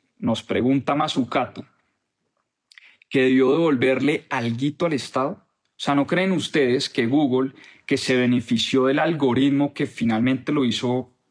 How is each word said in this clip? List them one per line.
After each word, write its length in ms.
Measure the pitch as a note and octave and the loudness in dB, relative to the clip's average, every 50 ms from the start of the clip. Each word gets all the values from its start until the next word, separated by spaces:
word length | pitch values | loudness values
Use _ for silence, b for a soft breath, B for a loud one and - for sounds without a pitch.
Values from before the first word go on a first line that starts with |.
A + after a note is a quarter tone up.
| _ _ _ | _ _ _
nos 260 | _ - B2 A2+ - - | _ -4 -2 -2 -2 -4
pregunta 520 | - - - A#2 B2+ C3+ C#3 - - - | -4 -2 0 0 2 0 0 0 -2 -2
Mazzucato, 720 | D3+ D#3 D3+ - C#3+ B2 - - - B2 - - - - _ _ _ _ _ _ _ _ _ _ _ _ _ _ _ _ _ _ _ _ B B B B B B B B - | -2 -2 -2 -2 -4 -4 -2 -2 -4 -4 -4 -8 -14 -20 _ _ _ _ _ _ _ _ _ _ _ _ _ _ _ _ _ _ _ _ B B B B B B B B -2
que 120 | - C3+ | 0 2
debió 300 | B2+ C3 C3 C3 C3 C3 | 4 4 4 4 4 4
devolverle 760 | C#3+ E3 E3+ D#3+ C#3+ A#2+ C3 C3 C3 A#2+ C3+ C#3+ D#3+ - - - | 4 2 2 2 2 2 2 0 0 0 0 0 -2 -2 -4 -6
alguito 560 | C#3+ C3 A#2 A#2 A#2 A#2 C3+ D3 C#3+ - F3 | -6 -4 -4 -4 -4 -2 -4 -4 -2 -2 -2
al 80 | E3+ D#3 | -2 -2
Estado? 520 | A#2+ - - - C3+ C3 D3 G3 - _ _ _ _ _ _ | -4 -6 -6 -4 -4 -4 -4 -6 -10 _ _ _ _ _ _
O 100 | _ - | _ -8
sea, 160 | - D3 C#3+ | -4 -2 0
¿no 120 | C#3+ C#3 | 0 0
creen 260 | - - E3+ F#3 F#3+ F#3 | 0 0 0 0 0 0
ustedes 560 | D#3 B2 - - D#3 C3+ B2 B2 C#3 - - | -2 -2 -2 0 0 2 2 0 0 -2 -4
que 160 | - - A#2 | -2 -2 0
Google, 480 | A#2 C3+ D3+ D#3 B2+ B2+ B2+ C3+ C3+ B B B B B B B | 2 2 2 2 2 2 0 -2 -2 B B B B B B B
que 120 | - C#3 | -4 -4
se 200 | C3 - - C3 | -2 0 0 0
benefició 680 | B2+ B2+ B2 B2 A#2+ A#2 - A#2+ A2 - - - C3 B2+ | 2 2 2 2 0 0 0 -2 -2 0 0 0 2 2
del 140 | C3+ C#3 D3+ | 2 2 2
algoritmo 760 | D#3 D#3+ E3+ D3 C#3+ B2+ A#2 C3 C3+ C#3+ C#3 C#3 C#3+ C#3+ - | 0 0 0 0 0 0 2 2 2 2 2 0 0 -2 -2
que 120 | - D3 | -4 -6
finalmente 640 | C3 - - A#2 A#2 A2 A2 A#2+ C3 C3 B2 - - | -6 -4 -4 -2 -2 0 0 0 0 0 -2 -2 -4
lo 140 | D3 D3 C3 | -2 0 0
hizo 500 | A#2 A2+ - C3 A#2+ B2 B2+ B2+ - _ _ _ _ | 0 -2 -2 -2 -2 -2 -4 -6 -8 _ _ _ _